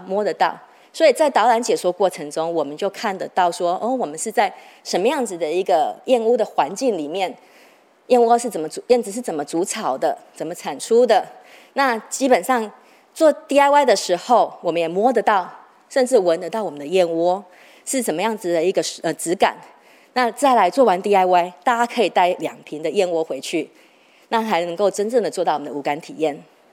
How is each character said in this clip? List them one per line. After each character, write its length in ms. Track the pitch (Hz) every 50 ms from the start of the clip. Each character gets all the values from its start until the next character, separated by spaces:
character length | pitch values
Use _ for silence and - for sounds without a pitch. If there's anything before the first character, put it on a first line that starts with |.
| 180
摸 160 | 190 190 202
得 120 | 214 185 160
到。 260 | - 185 170 - - - - _ _ _ _
所 160 | - - 320 302
以 60 | 247
在 160 | - 311 285
导 180 | - 220 208 247
览 140 | 233 226
解 160 | 247 - 185 156
说 120 | - 180
过 200 | 175 - 202 180
程 200 | - - 151 147
中， 240 | - 160 160 170 170
我 120 | 165 143
们 100 | 139 147
就 140 | 156 202 196
看 280 | 190 - - 214 190 180
得 80 | 151 151
到 200 | - 196 180 175
说， 300 | 170 - 180 175 175 -
哦， 140 | - 226 262
我 100 | 254 202
们 140 | 147 151 160
是 100 | - 220
在 240 | 202 247 208 190 - - - - - - -
什 160 | - - 180
么 80 | 185 247
样 180 | 320 294 247
子 120 | 220 185 165
的 120 | 170 151
一 140 | 165 180 190
个 320 | 196 180 160 143 107 - - -
燕 160 | - 262 233
屋 140 | 220 226 240
的 80 | 220 208
环 320 | 208 - - 151 139 190
境 220 | - 269 254 208 165
里 100 | 147 143
面， 240 | 165 196 190 165 123 - _ _ _ - - _ _ _ _ _ _ _ _ -
燕 120 | 247 240
窝 160 | 240 226 240
是 140 | 233 233 240
怎 100 | - 175
么 80 | 156 156
筑-， 140 | - - - -
燕 160 | 240 240 220
子 80 | 202
是 100 | 190 247
怎 100 | 240 -
么 140 | 170 147 147
筑 180 | - - 165 185
巢 320 | - - 220 196 143 127
的， 220 | 131 135 143 117 - - - _
怎 140 | - 165 160
么 80 | 175
产 240 | - - 190 190 -
出 260 | - - 226 233 254
的。 180 | 214 214 180 - - - - - - - - - _ -
那 220 | 262 277 262 233 220 - -
基 180 | - - 262 254
本 160 | 254 180 -
上 280 | - 262 233 220 208 - - _ _ _ _ _ _ -
做 180 | - 320 302
D 280 | 294 302 - - 269 277
I 100 | 277 285
Y 160 | 285 294 285
的 100 | 247 208
时 200 | 190 - - 180
候， 420 | 175 - - 247 214 170 143 - -
我 100 | - 175
们 100 | 160 170
也 60 | 165 160
摸 260 | 170 190 214 262 247
得 80 | 226
到， 260 | 190 226 214 190 175 160 - - - _ _ _ _ _
甚 160 | - 277 254 240
至 100 | 262 220
闻 220 | 190 175 165 175
得 100 | 180 165
到 140 | 175 226 208
我 80 | 170
们 80 | 147 147
的 80 | 143 143
燕 200 | 180 190 175 165
窝 340 | 165 165 165 180 180 196 202 - - - - - - - -
是 160 | - - 262
怎 120 | 233 - 151
么 80 | 160
样 160 | 196 226 220 202
子 160 | - 175 170
的 100 | 165 160
一 80 | 185
个， 100 | 190 180 156 - - - -
呃， 100 | 165 151
质 220 | - - 165 180
感。 200 | - 233 196 - 160 - - - _ _ _ _ _ _ _ -
那 180 | 247 254 233
再 240 | 214 - 285 277 254
来 140 | 226 190 180
做 140 | - 277 262
完 160 | 220 180 180
D 140 | 190 214 202
I 100 | 190 185
Y， 280 | 180 180 175 170 180 180 - -
大 140 | 262 240 233
家 80 | 240
可 160 | 233 - 233
以 80 | 214 170
带 240 | - 208 180 180 185 -
两 180 | 165 143 - - -
瓶 180 | - 156 147
的 80 | 156 160
燕 200 | 135 202 185 180
窝 140 | 170 160 160
回 160 | - 151 135
去， 300 | - - - 160 147 - _ _ _ _ _ _ _ _ _ _ _ -
那 120 | 233 226
才 240 | 220 220 190 165 175
能 100 | 175 170
够 140 | 170 208 190
真 200 | 180 - 202 220
正 120 | 240 247
的 80 | 202 160
做 140 | - 190 170
到 100 | 160 156
我 60 | 143
们 80 | 143 147
的 60 | 120
五 80 | 147
感 180 | 135 147 147 156
体 140 | - - - -
验。 240 | 156 151 143 170 175 _ _ _ _ _